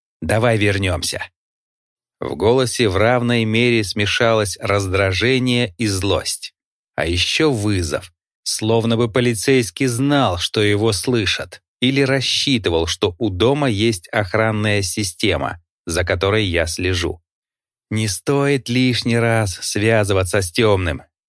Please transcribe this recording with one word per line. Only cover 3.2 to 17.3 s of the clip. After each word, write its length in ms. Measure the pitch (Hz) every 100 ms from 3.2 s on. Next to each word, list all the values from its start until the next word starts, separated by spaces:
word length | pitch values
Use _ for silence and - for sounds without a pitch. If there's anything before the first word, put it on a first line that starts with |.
| 120 120 110
мере 380 | 110 123 117
смешалось 760 | 101 - 101 - 117 110 101 -
раздражение 1120 | 98 101 95 95 98 92 113 131 127 120 120 -
и 100 | 110
злость. 680 | 95 98 87 - - - _ _ _ _ -
А 100 | 78
еще 440 | 87 - - 156
вызов, 600 | 120 104 98 82 73 - _ _ _
словно 540 | - - 110 113 113 113
бы 120 | 120
полицейский 760 | 127 123 113 - 131 117 - 135
знал, 520 | 117 139 143 117 87
что 240 | - 107
его 300 | 104 101 113
слышат, 680 | 101 - 120 92 - - - _ -
или 220 | 127 135
рассчитывал, 880 | 135 135 120 - - 123 92 82 82
что 280 | - 98 85
у 100 | 110
дома 400 | 92 113 143 143
есть 400 | 101 110 113 -
охранная 720 | 117 98 110 110 107 107 104
система, 840 | 95 - 104 - 104 80 67 - _ _ -
за 180 | 82
которой 420 | 90 90 95 110 101
я 220 | 82 80
слежу. 540 | - 92 90 85 - _